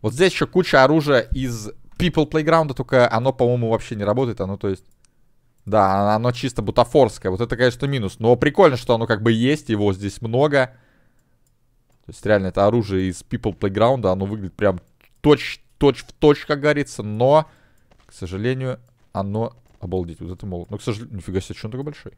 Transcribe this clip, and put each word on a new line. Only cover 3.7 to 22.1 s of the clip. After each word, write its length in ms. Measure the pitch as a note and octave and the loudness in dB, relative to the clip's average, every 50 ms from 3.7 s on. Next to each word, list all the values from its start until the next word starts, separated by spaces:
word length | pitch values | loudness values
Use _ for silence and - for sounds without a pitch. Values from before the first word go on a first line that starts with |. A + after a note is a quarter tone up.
| A2+ A2 - - A#2+ | -2 -2 -2 -6 -8
не 80 | G#2 G#2 | -4 -2
работает. 380 | G2+ G#2 B2 C3+ B2 G#2+ - | -2 0 0 0 -2 -2 -6
Оно, 160 | G2 F#2 G2 F#2+ | -6 -8 -6 -6
то 100 | - G2+ | -4 -4
есть... 160 | G2 F#2 - _ _ _ _ _ _ _ _ _ _ _ _ _ _ _ _ | -4 -4 -8 _ _ _ _ _ _ _ _ _ _ _ _ _ _ _ _
Да, 500 | - G2+ A2 G2 F#2+ F#2+ G2 G2+ G#2 G#2 | 0 2 4 4 4 4 2 2 0 0
оно 180 | G#2+ A2+ B2 A#2+ | 0 0 -2 -2
чисто 280 | B2 - C3 - - | -2 -6 -6 -6 -6
бутафорское. 680 | A2+ G2+ - - A#2+ - - D#3 C3 A2 - - - G2 | -6 -2 2 2 2 4 4 4 4 4 2 -4 -6 -4
Вот 80 | F#2 F#2 | -2 -2
это, 160 | A#2+ A2+ - | -4 -4 -2
конечно, 300 | A2 B2 B2+ A#2+ A#2+ C#3+ | 0 0 0 0 -2 -6
минус. 340 | C#3 C#3 C3 G#2+ F#2+ - - | -4 -4 -4 -6 -6 -8 -2
Но 160 | A2+ A2+ B2 | 2 2 2
прикольно, 400 | A#2+ - D3 C#3+ - G3+ E3 C3+ | 4 2 0 4 6 6 6 6
что 180 | A#2 - - A#2+ | 2 0 0 0
оно 140 | A2+ A2+ A2 | 0 2 -2
как 160 | A2+ G#2 G#2+ | -2 0 2
бы 80 | A#2 | 2
есть, 380 | A2+ A2 A#2 B2+ D3+ D3+ - - | 2 2 2 0 0 -2 -2 -4
его 240 | A2+ G#2 G#2 G#2 G2 | -2 0 0 0 -2
здесь 280 | F#2 G2+ G2+ - - | -2 -6 -8 -8 -8
много. 520 | - A#2 A2 B2+ C#3+ D#3 C#3+ C#3 B2+ B2 - _ _ _ _ _ _ _ _ _ _ _ _ _ _ _ _ _ _ _ _ _ _ _ _ _ _ | -10 -4 0 0 0 2 2 0 0 0 -4 _ _ _ _ _ _ _ _ _ _ _ _ _ _ _ _ _ _ _ _ _ _ _ _ _ _
То 60 | - | -20
есть, 140 | - - - | -20 -10 -2
реально, 220 | G2+ G#2+ G#2 F#2+ F#2+ | 0 2 2 2 -2
это 200 | F2 - G2 G#2 | 0 2 2 4
оружие 400 | G#2+ A#2+ A2 F#2+ G2 F#2+ F#2+ F#2 | 4 2 0 0 -2 -2 -2 -2
из 140 | F2 - | -4 -8
People 360 | - _ - A#2 - A2+ F2 _ | -10 _ -10 -6 -4 -6 -6 _
Playground, 480 | - G2+ F#2+ G2+ A2 A#2+ C3+ C3 G#2+ | -4 -4 0 2 2 2 2 2 0
оно 200 | F#2+ F#2 F#2 G2 | -2 0 0 -2
выглядит 280 | G2 G#2 G#2+ G2 F#2 - | -6 -6 -8 -10 -12 -8
прям 280 | - G#2 G2+ F#2 F2+ _ _ _ _ _ _ _ _ | -2 0 0 0 -2 _ _ _ _ _ _ _ _
точь, 420 | _ D3 D3 C#3+ - - - - _ _ _ _ | _ 4 4 4 2 -12 -14 -16 _ _ _ _
точь 260 | - C#3+ B2+ - - | 2 2 2 0 -8
в 80 | - | -20
точь, 340 | - _ - D3+ D3 - - | -10 _ 4 4 4 4 0
как 140 | - D3+ C#3+ | -6 -6 -2
говорится, 440 | C3+ D3+ D3+ C#3+ C#3+ - - - G#2 | 0 -2 0 0 -4 -8 -8 -10 -10
но, 460 | G#2 G#2+ G#2+ A#2+ C3 C#3+ D#3 D3+ - _ _ _ _ _ _ _ _ _ _ _ | -8 -4 0 2 4 4 4 2 0 _ _ _ _ _ _ _ _ _ _ _
к 60 | _ | _
сожалению, 680 | - - - F2 F2+ F#2+ G#2+ A#2+ C3 C3 C3 C3 B2+ B2+ _ _ _ _ _ _ _ | -18 -14 -12 -10 -8 -6 -4 -4 -4 -4 -6 -10 -10 -12 _ _ _ _ _ _ _
оно, 420 | - G2 G2 G2+ G#2+ A#2 A#2 - _ _ _ _ _ | -8 -8 -6 -6 -6 -6 -6 -10 _ _ _ _ _
обалдеть, 420 | - F2 F2+ F#2 F2+ E2+ E2 _ | -10 -6 -6 -6 -6 -6 -10 _
вот 100 | E2 F2 | -14 -14
это 140 | F2+ E2+ - | -14 -14 -12
молот. 240 | G#2 F2+ F2 F2 - | -12 -10 -10 -10 -12
Ну, 60 | G#2+ G#2 | -14 -10
к 40 | |
сожалению, 360 | - - A2 G#2 A#2+ C3+ - G2 | -8 -8 -8 -8 -10 -14 -14 -14
нифига 220 | E2+ - F2+ F#2+ | -12 -6 -6 -6
себе, 160 | F#2 - G#2 | -6 -6 -14
что 120 | - - A2 | -14 -12 -12
он 40 | |
такой 140 | A2 B2+ C#3 | -12 -10 -12
большой? 280 | D3+ D3 - - G2+ | -12 -14 -14 -20 -20